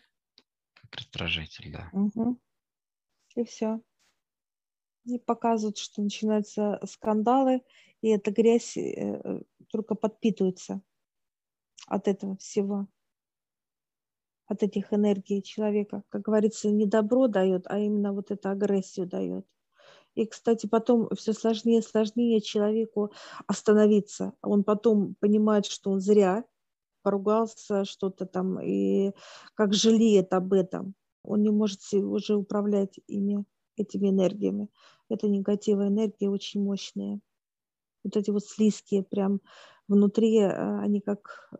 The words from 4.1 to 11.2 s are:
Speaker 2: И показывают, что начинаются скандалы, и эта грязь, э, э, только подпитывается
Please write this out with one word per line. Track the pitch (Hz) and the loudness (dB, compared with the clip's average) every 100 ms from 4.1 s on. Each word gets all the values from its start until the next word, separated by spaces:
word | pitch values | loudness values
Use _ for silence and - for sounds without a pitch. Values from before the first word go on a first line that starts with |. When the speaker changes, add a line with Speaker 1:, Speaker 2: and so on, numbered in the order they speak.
| _ _ _ _ _ _ _ _ _ 240 | _ _ _ _ _ _ _ _ _ -10
Speaker 2:
И | 247 | -8
показывают, | - 233 233 226 214 202 | -4 -2 0 0 -2 -6
что | - - | -10 -6
начинаются | 208 - 214 214 202 - 208 196 196 | -6 -4 -2 -2 -2 -4 -4 -4 -8
скандалы, | - - 214 214 254 269 262 - _ _ _ | -8 -4 0 2 2 2 0 -4 _ _ _
и | 220 | 0
эта | 214 208 | 0 0
грязь, | 202 226 233 - - | 2 4 4 0 -8
э, | - - 101 - | -6 -6 -6 -6
э, | - 95 - _ _ | -8 -10 -12 _ _
только | 220 208 202 | -8 -6 -4
подпитывается | 220 - 233 - 190 185 - 196 - _ _ _ | -4 -2 -2 0 -2 -4 -8 -12 -12 _ _ _